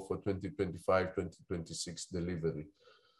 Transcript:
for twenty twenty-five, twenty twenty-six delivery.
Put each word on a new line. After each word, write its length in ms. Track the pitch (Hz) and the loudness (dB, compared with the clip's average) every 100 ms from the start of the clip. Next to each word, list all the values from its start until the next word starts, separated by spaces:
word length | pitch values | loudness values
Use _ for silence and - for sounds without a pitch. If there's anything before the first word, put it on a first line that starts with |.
| - | 4
for 80 | 87 | -2
twenty 360 | - 92 92 | 0 0 -2
twenty-five, 600 | - 92 82 - 92 90 | 0 -2 0 4 6 6
twenty 240 | - 87 - - | 0 -2 -6 -4
twenty-six 600 | 90 80 82 - 82 - | -4 -4 -6 -6 -8 -6
delivery. 640 | 90 87 87 82 78 76 - - - _ | -2 -2 0 0 -2 -6 -14 -20 -20 _